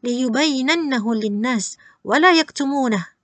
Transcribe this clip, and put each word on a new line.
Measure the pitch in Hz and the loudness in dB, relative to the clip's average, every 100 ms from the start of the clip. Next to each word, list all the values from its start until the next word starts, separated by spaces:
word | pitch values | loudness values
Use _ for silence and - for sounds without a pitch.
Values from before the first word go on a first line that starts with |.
ليبيننه | 247 240 254 226 311 269 262 339 311 254 214 226 | -2 -2 0 2 0 0 0 0 0 -2 -2 -2
للناس | 214 202 233 240 185 - - _ | -2 -2 -2 -2 -4 -12 -20 _
ولا | 170 247 349 | -2 2 4
يكتمونه. | 330 311 - 277 285 254 208 165 _ | 4 2 -4 -2 0 0 -2 -4 _